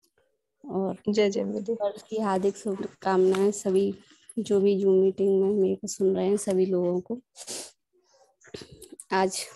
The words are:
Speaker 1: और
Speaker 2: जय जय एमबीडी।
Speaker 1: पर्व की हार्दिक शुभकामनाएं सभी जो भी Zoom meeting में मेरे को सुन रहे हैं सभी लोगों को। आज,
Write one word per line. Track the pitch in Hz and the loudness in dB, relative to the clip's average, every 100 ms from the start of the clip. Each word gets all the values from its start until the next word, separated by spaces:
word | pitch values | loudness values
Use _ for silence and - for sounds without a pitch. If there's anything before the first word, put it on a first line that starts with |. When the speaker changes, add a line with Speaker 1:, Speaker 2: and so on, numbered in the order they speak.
| _ _ _ _ _ _ | _ _ _ _ _ _
Speaker 1:
और | 294 185 190 185 - | -8 -4 -4 -4 -2
Speaker 2:
जय | 208 208 | 0 2
जय | 202 | 0
एमबीडी। | 196 214 202 | -4 -6 -6
Speaker 1:
पर्व | 226 202 208 - | -4 -6 -6 -8
की | 220 | -4
हार्दिक | 214 190 196 196 | -2 0 0 -2
शुभकामनाएं | 220 196 208 - 190 190 185 190 202 | -6 -6 -8 -8 -2 2 4 4 2
सभी | 208 202 190 202 202 - _ _ - | 0 0 0 0 -4 -14 _ _ -8
जो | 208 202 | 0 2
भी | 196 196 | 4 4
Zoom | 196 190 | 4 4
meeting | 190 190 196 190 | 4 2 2 2
में | 190 | 2
मेरे | 208 190 | 2 0
को | 190 202 | 0 -6
सुन | - 190 190 | -2 0 2
रहे | 185 | 0
हैं | 202 | 0
सभी | 208 185 185 | 0 0 2
लोगों | 180 180 180 | 0 0 -2
को। | - 240 - - - - - _ _ _ _ _ _ _ - - - - - - - | -4 -10 -12 -18 -14 -14 -14 _ _ _ _ _ _ _ -20 -20 -20 -20 -20 -20 -4
आज, | 190 190 - - | 0 0 -2 -10